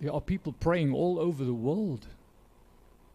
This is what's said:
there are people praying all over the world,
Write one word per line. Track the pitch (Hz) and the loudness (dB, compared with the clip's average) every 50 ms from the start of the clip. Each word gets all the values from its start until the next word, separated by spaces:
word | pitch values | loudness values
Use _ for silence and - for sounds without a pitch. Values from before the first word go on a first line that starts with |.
there | 147 143 - | -6 -4 -4
are | 151 | -2
people | - - 180 196 - 160 123 | -2 -2 -2 -2 -2 -6 -6
praying | - - 165 170 180 160 139 131 | -2 2 2 4 4 4 2 2
all | - 170 180 180 170 | 4 2 2 2 2
over | 160 175 170 135 135 | 0 0 0 0 0
the | 123 123 | -2 0
world, | 117 113 127 156 202 220 196 139 107 - - - - - - - - - - - - - - - - - - - - - - | 0 0 0 0 0 0 -2 -4 -4 -8 -12 -18 -20 -20 -20 -20 -20 -20 -20 -20 -20 -20 -20 -20 -20 -20 -20 -20 -20 -20 -20